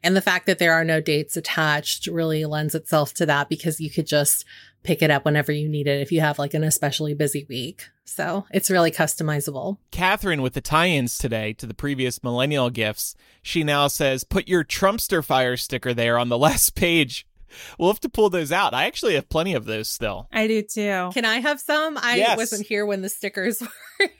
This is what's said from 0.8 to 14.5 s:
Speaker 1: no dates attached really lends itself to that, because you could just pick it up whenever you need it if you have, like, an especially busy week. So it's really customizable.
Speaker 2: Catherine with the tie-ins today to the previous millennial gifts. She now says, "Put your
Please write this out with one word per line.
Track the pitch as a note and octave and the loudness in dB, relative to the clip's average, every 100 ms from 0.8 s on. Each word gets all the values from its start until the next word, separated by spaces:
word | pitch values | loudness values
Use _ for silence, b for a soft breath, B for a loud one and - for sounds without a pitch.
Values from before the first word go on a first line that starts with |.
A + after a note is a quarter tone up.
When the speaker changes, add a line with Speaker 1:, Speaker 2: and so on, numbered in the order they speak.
Speaker 1:
no | E3 D#3+ | 4 0
dates | D#3+ D3 D#3 - | 2 0 0 -6
attached | D#3 - D#3 D3 D3+ - - | -4 0 2 2 -2 -6 -4
really | E3 D#3+ D#3 | -2 0 0
lends | D#3 D3+ D3+ D#3+ | -2 -2 -2 -4
itself | - D#3 D3 | 0 0 0
to | - D#3+ | 0 2
that, | C#3+ C#3+ | 2 0
because | D#3 E3+ D3+ | -2 -4 -4
you | D#3+ | -4
could | - D#3 | -4 0
just | D3 C#3+ - - B B B | 2 2 0 -4 B B B
pick | - D#3+ | -4 2
it | D#3 | 4
up | C#3+ | 4
whenever | D3+ D3 D3 | 4 2 2
you | D3+ D3+ | -2 -2
need | D3+ C#3+ | -2 0
it | C#3+ | 0
if | C#3 | 0
you | E3 | 0
have, | D#3 D3 | 0 0
like, | C#3+ | -2
an | D#3 D#3 | 0 0
especially | - D3 - D3+ | 0 -2 -2 -4
busy | D3 D3 D3 D3 | -2 -2 -2 -8
week. | B2 B2+ - - _ | -8 -8 -12 -20 _
So | - - D3+ F#3 - | -16 -8 -4 -4 -2
it's | G3 - | -2 2
really | F#3 E3 | 4 4
customizable. | - D#3 - D#3 D3+ C#3+ C3+ - G3 _ | 2 -2 0 -2 -2 -2 -6 -6 -8 _
Speaker 2:
Catherine | - F#3 G#3 G3 D#3 | 0 0 2 0 0
with | B2+ - | -2 -4
the | |
tie-ins | - D#3 F3 D#3 B2 - | 0 2 4 2 -2 -4
today | C3 A2+ G#2+ | -4 -2 -4
to | G#2+ A#2+ | -8 -12
the | |
previous | - C#3+ C3+ B2+ - | -8 -6 -2 -4 -4
millennial | B2+ A#2+ C#3 D3 B2 | -4 -2 0 2 0
gifts. | A#2 A2 G#2+ - - b b | 0 -4 -2 -8 -10 b b
She | - E3+ | -6 -2
now | D3+ C#3+ C#3+ | 0 2 2
says, | - C#3+ C3 - | 2 0 0 -2
"Put | G3 | -2
your | - | 2